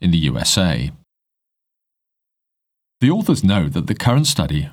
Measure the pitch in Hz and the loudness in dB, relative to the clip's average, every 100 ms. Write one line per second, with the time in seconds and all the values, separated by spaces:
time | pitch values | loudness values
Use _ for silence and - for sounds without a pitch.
0 | 92 82 73 62 - - 90 64 69 - | 0 2 0 -2 -2 0 0 0 -6 -10
1 | _ _ _ _ _ _ _ _ _ _ | _ _ _ _ _ _ _ _ _ _
2 | _ _ _ _ _ _ _ _ _ - | _ _ _ _ _ _ _ _ _ -2
3 | 127 196 196 143 95 101 76 71 - - | 0 0 0 2 2 2 0 -2 -4 -2
4 | 120 127 151 - 76 73 69 | 0 2 0 -2 -2 -2 -4